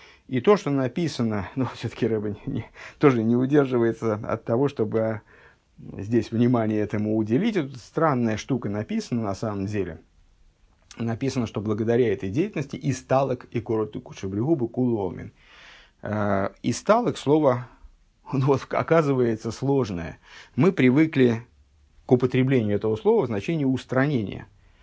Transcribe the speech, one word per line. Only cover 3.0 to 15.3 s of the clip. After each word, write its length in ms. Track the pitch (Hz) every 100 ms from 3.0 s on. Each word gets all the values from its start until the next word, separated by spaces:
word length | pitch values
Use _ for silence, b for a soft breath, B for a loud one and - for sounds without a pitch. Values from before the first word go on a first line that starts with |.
| 147 120
не 140 | 110 120
удерживается 800 | 127 147 135 123 117 110 113
от 300 | 107 - 110
того, 240 | - 117 139
чтобы 520 | - 107 110 110 110 _ b b b _ -
здесь 520 | - - 101 117 104
внимание 500 | 113 120 117 110 107
этому 360 | 104 107 107 110
уделить. 380 | 107 123 233
Тут 220 | 208 139 127
странная 600 | - - 160 127 113 107
штука 320 | - 123 107
написана 540 | 104 104 220 - 120
на 120 | 104
самом 320 | 95 113 101 98
деле. 340 | 104 87 80 _ _ _ _ _ _ _ _ _ -
Написано, 500 | 113 113 135 131 110
что 140 | 113
благодаря 520 | 104 107 110 120 117
этой 180 | 95 95
деятельности 480 | 117 208 175 - -
исталок 640 | 147 127 - 131 135 123 -
и 100 | 117
короту 400 | 104 110 107 127
кушебригу 560 | - - 98 101 135 156
быкулу 420 | 117 123 123 110
олмин. 340 | 92 78 85